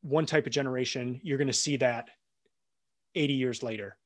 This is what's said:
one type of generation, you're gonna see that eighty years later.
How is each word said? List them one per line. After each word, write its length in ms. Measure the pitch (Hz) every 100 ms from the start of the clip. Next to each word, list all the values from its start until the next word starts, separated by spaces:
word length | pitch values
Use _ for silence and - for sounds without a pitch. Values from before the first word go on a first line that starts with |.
one 240 | 156 147 156
type 200 | 156 143
of 60 |
generation, 680 | 123 135 127 127 135 123 123
you're 140 | 175 139
gonna 160 | 139
see 240 | - - 139
that 320 | 127 117 - - _ _ _ _ _ _ _ _ _ -
eighty 180 | 143
years 300 | 139 127 117
later. 340 | 120 110 101 -